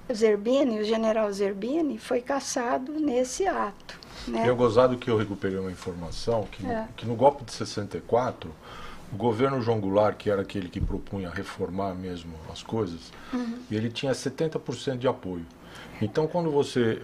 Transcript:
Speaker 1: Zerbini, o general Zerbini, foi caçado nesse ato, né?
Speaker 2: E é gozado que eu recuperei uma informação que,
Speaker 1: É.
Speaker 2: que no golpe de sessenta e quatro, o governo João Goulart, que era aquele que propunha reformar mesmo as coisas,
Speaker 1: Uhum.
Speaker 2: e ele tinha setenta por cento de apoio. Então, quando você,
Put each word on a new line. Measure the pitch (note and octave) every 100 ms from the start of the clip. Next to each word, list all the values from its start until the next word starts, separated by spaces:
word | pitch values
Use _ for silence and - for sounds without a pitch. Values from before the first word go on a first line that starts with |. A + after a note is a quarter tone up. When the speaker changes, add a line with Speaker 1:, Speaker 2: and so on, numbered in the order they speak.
| -
Speaker 1:
Zerbini, | G#3+ A3 G3+ G#3 C4+ C#4 G#3+
o | G#3+
general | A3+ A3+ A3 G#3
Zerbini, | G3 G3 G3+ A3+ D#4+ D4 A3
foi | - B3+
caçado | B3 C#4 - C4 A#3+ C4+ C4
nesse | D4+ D4 A#3+ B3+ - F#4+
ato, | B3 G#3 - - - - - -
né? | A2+ A#2
Speaker 2:
E |
é |
gozado | A#2+ A#2+ A2 B2+ B2
que | -
eu | A2
recuperei | G2 F#2+ G2 F#2+
uma | F#2+
informação | F2 F#2 F2 D#2+ - - A2+ F#2+
que, | - B3
Speaker 1:
É. | A3+ A3 -
Speaker 2:
que | A2
no | A#2
golpe | C3+ C#3+
de | A2
sessenta | - G#2+ - G2+ -
e |
quatro, | - A#2 B2+ - E2+ - - - - - -
o | G2
governo | A#2 G#2+ C3+ C3+
João | A2+ A2
Goulart, | F#2+ G2 G#2 -
que | G#2+
era | G2
aquele | G2 G2+ F2+
que | G2
propunha | - D#2+ - G2 F2+
reformar | F#2+ F#2+ - - F#2+ G2
mesmo | F#2 F#2 F2 E2 D#2+ D#2+
as | D2+
coisas, | - A2+ F#2 E2+ - - -
Speaker 1:
Uhum. | B3 A#3 A#3+ -
Speaker 2:
e | G#2+
ele | A#2
tinha | A2+ C3+
setenta | A#2+ C3 - D#3+ D#3
por | - B2
cento | - B2+
de | B2+
apoio. | A#2+ F#2 F2 E2 - - - - -
Então, | G#2+ D#3+ D#3
quando | F3 E3
você, | C#3+ C3+ B2+ A2+ A#2